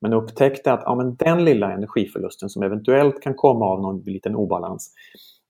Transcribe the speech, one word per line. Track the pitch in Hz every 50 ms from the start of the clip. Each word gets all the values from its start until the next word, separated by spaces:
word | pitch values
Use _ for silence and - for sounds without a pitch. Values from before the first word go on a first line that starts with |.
Men | - 107 113
upptäckte | 113 113 113 - - 139 139 135 - - 143 123
att, | - -
ja, | - 120
men | 123 127 127 123
den | - - 165 170 175 170
lilla | 160 135 107 101 95 95
energiförlusten | 95 104 - - 120 98 - - 98 92 92 - - 98 98
som | - - 101
eventuellt | 95 104 107 107 123 127 139 143 143 139 139
kan | - 139 131
komma | - - 143 127 113 110
av | 95 95 95
någon | 98 95 98 92
liten | - 101 98 95 - 107 107
obalans, | 117 104 87 95 87 87 92 95 - - - _ _ - - _ - - - _ _ _ _